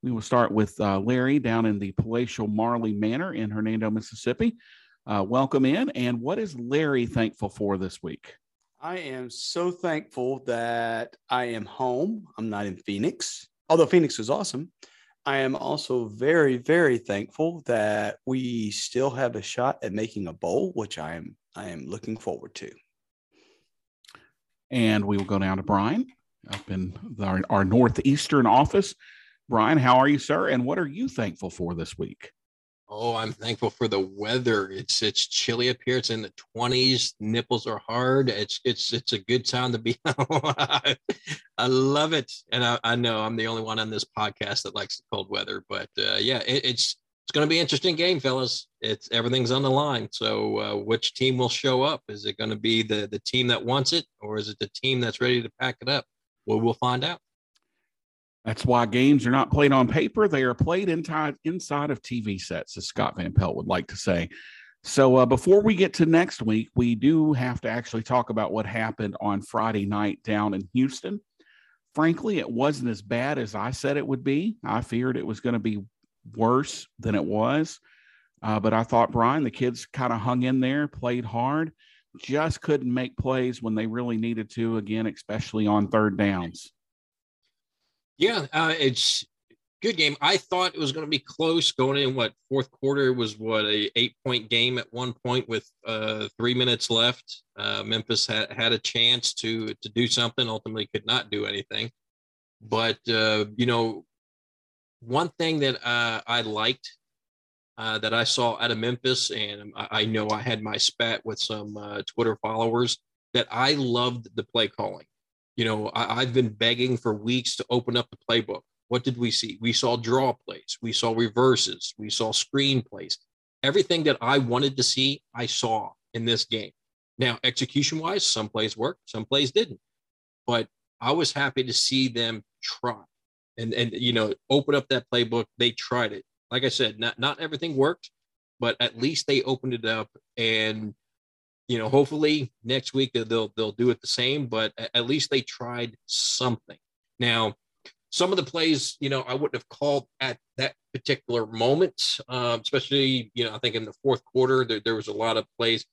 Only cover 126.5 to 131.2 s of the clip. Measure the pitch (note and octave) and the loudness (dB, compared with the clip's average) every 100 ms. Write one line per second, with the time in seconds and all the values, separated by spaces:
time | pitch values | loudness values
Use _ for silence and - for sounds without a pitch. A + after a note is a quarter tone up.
126.5 | A2 G2+ _ _ _ _ - B2+ A2+ B2+ | -6 -8 _ _ _ _ -2 -2 0 -2
127.5 | B2 C#3 C#3+ C#3 D#3 D#3+ G3 - - G#2 | -2 -2 0 0 -2 -4 -2 0 -2 -4
128.5 | A2 G#2+ G#2+ B2 F#3 - A2+ G#2+ C#3 C#3 | -2 -4 -2 -4 -4 -12 -10 -2 0 2
129.5 | G3+ A3 G#2+ _ _ _ _ _ _ - | 2 0 -4 _ _ _ _ _ _ -2
130.5 | A#2 A2 _ _ _ A#2+ D#3 | -2 -2 _ _ _ -2 0